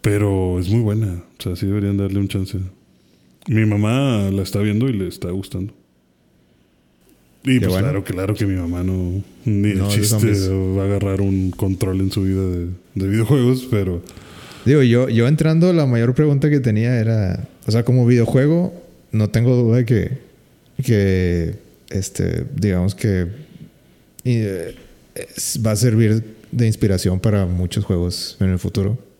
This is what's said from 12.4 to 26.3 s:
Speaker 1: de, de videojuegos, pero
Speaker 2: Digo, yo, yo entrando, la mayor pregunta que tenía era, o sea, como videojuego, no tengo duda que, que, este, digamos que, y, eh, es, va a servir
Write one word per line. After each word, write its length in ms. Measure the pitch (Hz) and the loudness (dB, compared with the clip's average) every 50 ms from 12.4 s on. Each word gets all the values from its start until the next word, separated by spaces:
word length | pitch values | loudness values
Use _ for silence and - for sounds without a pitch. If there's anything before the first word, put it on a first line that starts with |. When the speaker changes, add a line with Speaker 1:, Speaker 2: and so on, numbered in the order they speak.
Speaker 1:
de, 240 | 95 92 90 87 87 87 92 90 _ _ _ | 0 -2 -2 -4 -4 -6 -8 -12 _ _ _
de 140 | 101 95 95 | -4 -2 0
videojuegos, 580 | 101 110 113 110 143 139 123 123 131 127 127 - | 0 0 2 2 2 4 4 2 2 0 -2 -2
pero 320 | 113 104 98 92 90 85 - - - - - - - - - - - - - | -2 0 0 -2 -4 -6 -8 -12 -20 -20 -20 -20 -20 -20 -20 -20 -20 -4 2
Speaker 2:
Digo, 180 | 113 143 151 | 2 4 4
yo, 260 | 135 120 113 120 127 - | 6 4 4 4 2 2
yo 180 | - 113 120 | 2 2 2
entrando, 460 | 123 151 147 165 160 160 165 170 185 | 2 2 2 2 2 4 4 4 4
la 140 | 180 165 147 | 4 4 2
mayor 280 | 131 120 117 117 123 123 | 2 2 2 2 2 2
pregunta 340 | - 151 151 139 139 143 151 | 2 2 2 2 2 2 2
que 120 | 147 143 | 2 2
tenía 400 | 135 120 107 107 113 120 127 120 | 2 2 0 2 2 2 2 2
era, 480 | 107 113 113 110 101 92 92 - - - - - - | 2 0 0 0 0 0 -2 -4 -8 -12 -14 -10 -4
o 40 | - | 0
sea, 120 | 107 117 120 | 0 0 2
como 220 | - 123 127 120 | 2 2 4 4
videojuego, 680 | 117 123 120 117 - - 131 135 147 160 170 180 185 - - - - - _ _ _ | 4 4 4 4 2 2 2 4 4 2 2 0 -2 -4 -10 -20 -20 -20 _ _ _
no 180 | - 107 107 104 | -2 0 0 0
tengo 280 | - 113 117 127 127 | 0 2 2 4 4
duda 280 | 123 123 113 113 123 127 | 4 4 4 2 2 2
que, 340 | 117 127 104 85 - 131 135 - - _ _ _ _ _ _ _ _ _ - 131 | 2 2 0 0 -2 -6 -8 -12 -20 _ _ _ _ _ _ _ _ _ -6 0
que, 720 | - 117 104 98 98 95 92 90 87 87 87 82 80 101 - - - - _ _ - | 2 2 4 4 2 2 2 2 2 0 0 -2 -2 -6 -10 -14 -20 -20 _ _ -6
este, 540 | - 101 98 - - - 92 87 85 80 - - 143 | -6 -6 -6 -6 -4 -4 -4 -2 -2 -4 -6 -6 -6
digamos 400 | - 95 104 92 90 90 98 98 | -4 -2 0 0 0 0 -2 -2
que, 320 | - - 110 98 92 90 85 107 135 156 - - - - - _ _ _ _ _ _ _ _ _ - | -2 -2 0 0 0 -2 -4 -6 -12 -18 -20 -20 -20 -20 -20 _ _ _ _ _ _ _ _ _ -8
y, 120 | _ 127 120 | _ -2 0
eh, 400 | 117 110 101 95 90 82 90 113 - - - - _ _ _ _ | 0 0 -2 -4 -6 -8 -10 -12 -16 -20 -20 -20 _ _ _ _
es, 420 | - - - - - - - - - 113 | -16 -16 -14 -12 -10 -8 -8 -6 -4 -2
va 60 | 110 | -2
a 40 | 110 | 0
servir 460 | 101 120 123 110 110 117 107 107 113 110 - | 2 2 2 4 4 4 4 2 0 -2 -6